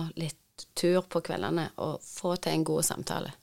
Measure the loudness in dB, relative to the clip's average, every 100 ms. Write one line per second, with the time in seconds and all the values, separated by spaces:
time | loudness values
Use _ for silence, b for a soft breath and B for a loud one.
0 | 0 -2 -4 -6 _ -18 -10 2 4 6
1 | 4 -2 -2 -2 0 0 0 -2 -4 -4
2 | -8 -4 -2 0 0 2 2 2 2 0
3 | -2 -4 -4 -8